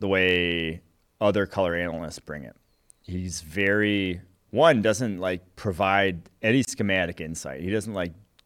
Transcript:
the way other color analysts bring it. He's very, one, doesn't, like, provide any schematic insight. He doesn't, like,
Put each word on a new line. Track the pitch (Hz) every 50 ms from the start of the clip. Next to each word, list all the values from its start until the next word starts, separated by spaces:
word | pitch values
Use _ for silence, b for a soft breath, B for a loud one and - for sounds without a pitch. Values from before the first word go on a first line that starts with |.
the | 101 98
way | 95 95 92 92 90 90 87 87 85 85 82 80 80 85 - _ _ _ _ _ _ -
other | 110 104 95 104 98
color | 92 - 95 95 87 85
analysts | 87 87 87 80 80 85 78 - -
bring | - - 76 73 65
it. | 57 - _ _ _ _ _ _ _ _ _
He's | _ - 92 92 92 92 87 -
very, | 82 78 78 101 101 98 101 107 104 104 104 101 95 92 87 90 - _ _ _ _ _
one, | - 113 151 165 147 113
doesn't, | 101 113 107 101 127 110 98 87
like, | 92 92 92 90 - _ _
provide | - - 107 90 80 101 95 98 98 98 98 90 82 - - _ _
any | - 110 117 135 117
schematic | - - - 110 101 95 95 87 85 87 -
insight. | 82 78 82 - - 69 67 67
He | 82 92
doesn't, | 104 110 - 113 104
like, | 98 90 87 82 98 - _ _ _ _